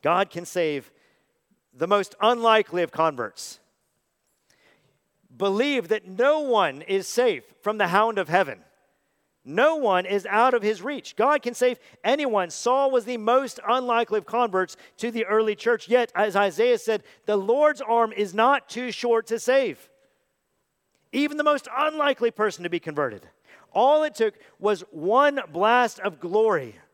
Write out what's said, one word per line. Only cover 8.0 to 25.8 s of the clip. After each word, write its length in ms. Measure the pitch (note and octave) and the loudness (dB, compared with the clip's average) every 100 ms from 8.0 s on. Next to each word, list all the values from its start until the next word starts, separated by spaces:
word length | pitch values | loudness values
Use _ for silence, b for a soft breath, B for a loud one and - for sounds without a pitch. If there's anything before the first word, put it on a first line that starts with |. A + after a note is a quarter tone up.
| A3+ G#3 | 2 0
of 100 | D#3+ | 0
heaven. 320 | F3 D#3 G2+ _ _ _ _ _ _ _ _ B2+ | 0 0 -6 _ _ _ _ _ _ _ _ -8
No 300 | E3+ D4 D#4+ | 0 2 2
one 300 | A#3+ F3+ F3+ | 0 0 -2
is 200 | G3+ G3 | -6 -2
out 280 | G3+ B3+ | 0 2
of 80 | A#3+ | 2
his 200 | G#3 G#3 | -2 -4
reach. 340 | A3 C#4+ - - | -8 -10 -12 -2
God 260 | B3 D4+ | 0 0
can 120 | A#3+ | -4
save 260 | A#3 B3+ A#3+ b b | -2 -2 -2 b b
anyone. 460 | G3+ C#4+ C#4 G#3 F3 | -2 -2 0 -2 -4
Saul 420 | - A#3+ C4 C#4 | -4 0 2 2
was 120 | B3+ | 0
the 140 | G#3+ A#3+ | -2 -4
most 420 | G#3+ B3+ C4+ - G#3 | 0 0 0 -8 -2
unlikely 520 | B3+ B3 A#3 A3+ G#3 | -2 0 0 0 -4
of 60 | - | -4
converts 520 | A#3 A#3 F#3 F3+ - B _ | -2 0 0 -4 -8 B _
to 120 | A#3 | -6
the 140 | A3+ G3 | -4 0
early 300 | G#3+ A3 G#3 | 0 0 -2
church. 340 | A#3 A#3 - | -2 -2 2
Yet, 220 | B3 A#3 - | 2 2 0
as 200 | G#3+ F#3+ | 0 2
Isaiah 420 | G3+ D#3 A#3+ A#3 | 0 2 2 2
said, 260 | - G#3+ b b - | 0 -4 b b -2
"The 100 | G#3 | -2
Lord's 460 | G3 C4 D4+ D4 | 0 2 2 0
arm 320 | C4+ A#3 A3+ | -2 0 0
is 200 | G3+ G3+ | -2 -4
not 360 | G3 A#3+ C#4 _ | 2 2 2 _
too 220 | A#3 B3+ | -8 -8
short 360 | - A#3+ A3+ A3 | -4 0 0 0
to 120 | A3+ | -4
save." 500 | - C4+ A#3+ B2+ - _ _ _ _ _ _ _ _ _ _ _ _ | 2 2 0 -6 -18 _ _ _ _ _ _ _ _ _ _ _ _
Even 260 | B3 D4 D4 | -4 -2 0
the 60 | |
most 240 | D4+ D4 C4 B3 | 0 0 -2 -2
unlikely 560 | D4+ D#4 C#4+ C4 A#3 | -2 0 -2 0 -2
person 320 | - G#3+ E3+ | 0 -2 -2
to 60 | F3 | -6
be 100 | E3+ | -6
converted. 480 | E3 D3 C3+ G2+ - _ b b b | -6 -4 -4 -6 -20 _ b b b
All 300 | - B3+ D4+ | 0 4 4
it 120 | D4+ - | 0 -2
took 200 | A3 _ b b | -4 _ b b
was 220 | G#3 G3 F3+ | -2 -2 -6
one 500 | D#3+ E3+ A#3+ C#4+ C#4 F3 | -6 0 4 2 0 -8
blast 500 | D#3 G#3 B3 | 0 2 4